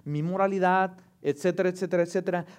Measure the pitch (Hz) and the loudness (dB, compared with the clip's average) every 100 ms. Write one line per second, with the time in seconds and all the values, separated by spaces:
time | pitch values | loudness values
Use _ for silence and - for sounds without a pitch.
0 | 143 147 165 190 196 196 180 185 185 180 | -6 -4 -4 0 0 2 2 4 0 -4
1 | _ _ 147 143 180 175 180 185 180 175 | _ _ -4 0 0 2 0 -2 -2 0
2 | 170 190 180 175 170 | 0 0 -2 -4 -6